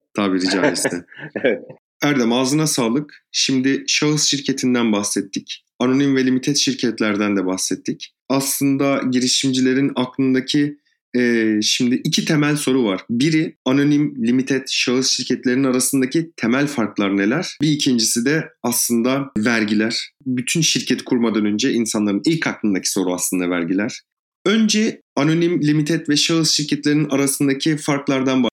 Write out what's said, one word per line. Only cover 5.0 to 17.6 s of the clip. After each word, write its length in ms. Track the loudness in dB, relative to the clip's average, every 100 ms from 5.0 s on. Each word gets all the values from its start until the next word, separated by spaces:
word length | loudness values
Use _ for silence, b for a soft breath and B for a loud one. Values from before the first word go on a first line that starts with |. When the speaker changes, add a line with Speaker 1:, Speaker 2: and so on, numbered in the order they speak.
| 0 -4 -4 -10 -10 -16 _ -4
Speaker 1:
Anonim 360 | 0 2 2 2
ve 100 | 2
limited 300 | 0 0 0
şirketlerden 840 | 0 0 -2 0 -2 0 0 0
de 80 | 0
bahsettik. 680 | -2 -4 -4 -6 -8 -12 _ -2
Aslında 720 | -2 -2 -2 0 2 0 0 0
girişimcilerin 800 | 0 0 0 0 2 2 2 0 -2
aklındaki, 800 | -4 -2 0 0 0 0 0 -4 b b _ 0
e, 360 | 2 2 2 2
şimdi 340 | 0 0 0 0
iki 300 | 0 -2 0
temel 300 | 2 2 0
soru 280 | 0 2
var. 180 | 2 -2 -4
Biri 460 | 0 2 2 -2 -4 0
anonim, 500 | 2 4 2 0 -2 0
limited, 360 | 0 0 -2 -2
şahıs 400 | -2 0 0 0
şirketlerinin 540 | -2 -2 -2 0 0
arasındaki 680 | 2 0 0 0 0 -2 -4 -4
temel 300 | 0 0 0
farklar 500 | -2 -2 -2 0 2
neler? 400 | 2 0 -4 -2